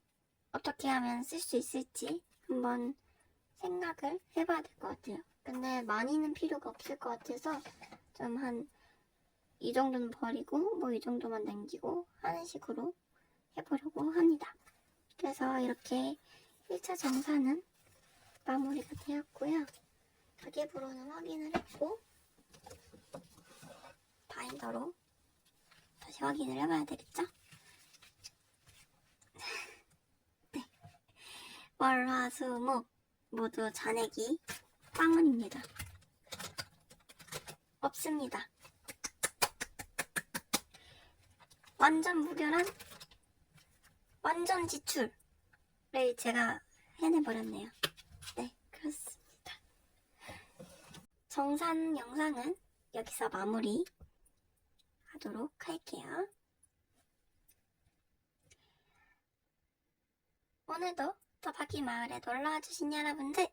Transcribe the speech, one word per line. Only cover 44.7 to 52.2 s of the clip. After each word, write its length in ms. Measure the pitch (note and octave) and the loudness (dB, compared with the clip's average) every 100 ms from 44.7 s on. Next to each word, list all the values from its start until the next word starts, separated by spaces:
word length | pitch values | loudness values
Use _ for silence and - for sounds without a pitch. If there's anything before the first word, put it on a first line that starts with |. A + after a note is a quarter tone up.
| C#4+ - D#4+ A3+ - _ _ _ - _ _ _ C4 B3+ A#3+ | -2 -2 0 0 -2 _ _ _ -20 _ _ _ 2 4 2
제가 460 | A#3 A#3+ A#3 - - _ - - | 0 2 2 0 -8 _ -20 2
해내버렸네요. 720 | E4 E4 C#4+ A3+ A3 G3+ A3 - - - - - - - | 6 6 4 0 -2 -6 -8 -4 -6 -6 -20 -16 -10 -6
네, 200 | B3 - _ | -8 -10 _
그렇습니다. 840 | - D4+ D4 - - - - - - _ _ _ _ _ _ - - - - - - - - - _ - | -8 -6 -6 -10 -14 -18 -20 -16 -16 _ _ _ _ _ _ -14 -14 -16 -18 -18 -18 -20 -20 -20 _ -6
정산 720 | - C#4 D4 E4 D#4+ D#4+ D4 | 0 2 2 2 2 2 0
영상은 580 | A#3+ C4+ | -2 0